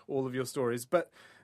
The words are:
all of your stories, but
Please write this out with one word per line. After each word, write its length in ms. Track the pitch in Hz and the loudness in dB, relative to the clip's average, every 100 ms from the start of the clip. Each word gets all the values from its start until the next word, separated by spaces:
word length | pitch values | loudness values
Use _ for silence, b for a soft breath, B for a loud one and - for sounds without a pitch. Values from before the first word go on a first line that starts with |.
| B | B
all 200 | 139 131 | -2 -2
of 80 | |
your 100 | 127 | -2
stories, 400 | 127 143 123 120 | -2 0 0 0
but 260 | - 175 - B B B | 2 2 2 B B B